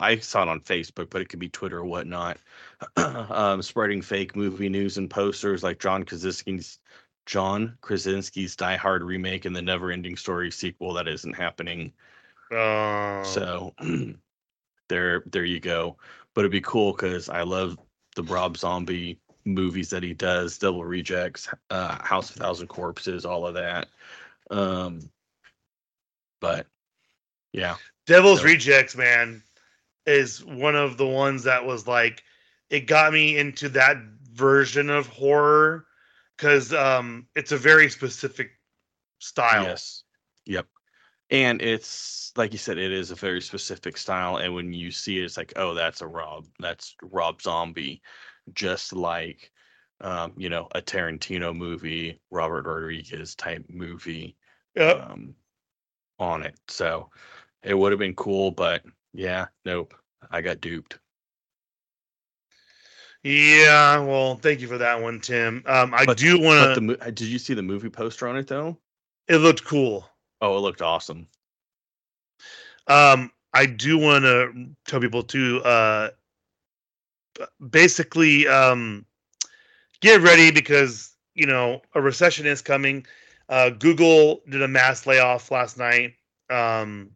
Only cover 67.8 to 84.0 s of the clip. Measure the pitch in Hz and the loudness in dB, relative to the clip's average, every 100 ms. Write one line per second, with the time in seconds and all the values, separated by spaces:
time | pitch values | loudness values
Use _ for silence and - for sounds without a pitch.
67.8 | 110 - 113 - 123 131 135 139 156 165 | -8 -10 -10 -8 -8 -8 -8 -8 -8 -12
68.8 | _ _ _ _ - 165 160 143 - 147 | _ _ _ _ 2 6 6 4 2 0
69.8 | 131 101 - _ _ - 104 98 101 85 | 0 -2 -10 _ _ -4 -2 0 -2 -4
70.8 | 82 82 - 82 82 _ _ _ _ _ | -2 -2 -4 -16 -18 _ _ _ _ _
71.8 | _ _ _ _ _ _ - - - _ | _ _ _ _ _ _ -20 -20 -20 _
72.8 | - 143 143 131 123 _ _ 127 135 113 | 4 8 8 8 4 _ _ 2 2 0
73.8 | 135 160 151 143 131 123 123 120 127 147 | 0 2 6 6 6 4 2 -4 -18 -20
74.8 | - 135 120 117 117 135 127 123 123 117 | -6 -2 -2 -2 -4 -2 0 0 2 4
75.8 | 110 107 107 - _ _ _ _ _ _ | 4 2 -2 -8 _ _ _ _ _ _
76.8 | _ _ _ _ _ - - _ 131 160 | _ _ _ _ _ -18 -18 _ 0 6
77.8 | 170 - 160 165 160 143 143 135 131 123 | 6 6 -2 2 4 4 4 6 6 2
78.8 | 113 104 - _ _ - - _ _ _ | -2 -10 -14 _ _ -14 -14 _ _ _
79.8 | _ - 208 214 170 165 160 151 143 143 | _ 2 8 10 10 10 10 8 4 4
80.8 | 135 110 - _ _ - 139 127 123 127 | 4 0 -16 _ _ -4 0 0 0 -4
81.8 | _ 156 139 127 170 156 147 139 - 139 | _ 0 0 4 2 2 -2 -2 0 0
82.8 | 139 135 131 - _ _ - 131 127 110 | 0 -4 -8 -20 _ _ -4 2 2 4
83.8 | 156 160 | 2 6